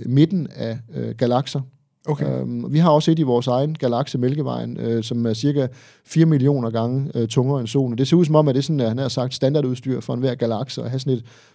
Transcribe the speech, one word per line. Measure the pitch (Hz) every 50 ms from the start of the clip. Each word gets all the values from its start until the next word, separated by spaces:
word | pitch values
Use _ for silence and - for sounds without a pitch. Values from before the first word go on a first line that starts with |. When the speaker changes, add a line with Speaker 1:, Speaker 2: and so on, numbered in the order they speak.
| -
Speaker 1:
midten | 120 127 139 156 165 202 180 143 - -
af, | - 120 113 113 117 113 - 156
øh, | 135 120 113 113 113
galakser. | 131 120 120 127 135 - - 139 131 131 - _ _ _ _ _ -
Speaker 2:
Okay. | - 147 143 147 139 127 131
Speaker 1:
Øhm, | 127 123 120 120 123 127
vi | 139 156
har | 170 175
også | 151 151 - 165
et | 160 160
i |
vores | 156 131 120 120 123
egen | 131 123 127 139 156 160
galakse, | 151 - 123 120 120 131 - - 127
Mælkevejen, | 123 127 139 151 139 131 123 120 117 117 127 -
øh, | 120 117 117 117 110
som | - 123 120 117
er | 117 110
cirka | 113 - 143 143 143 135 127 - - - - _ _ _
fire | - - 160 165
millioner | 165 156 139 127 143 143 135 117 117
gange, | 110 113 113 120 127 135 135 - -
øh, | 120 117 110
tungere | 117 139 123 131 143 135
end | 117 110
solen. | - 139 135 123 117 113
Det | 135 135
ser | 156
ud | 175 175
som | 151 156
om, | 151 156 143
at | 123
det | 135 139
sådan | 151 160 139
er, | 120 110
han | 110 123
har | - -
sagt, | - 139 123 127 -
standardudstyr | - - 135 147 151 143 127 127 120 - 131 127 123
for | - - 135
enhver | 123 127 131 120
galakse, | 123 120 117 113 104 131 - - 131
at | 113 117
have | 127 131
sådan | 131 143
et | 131 113 113 - - - _ _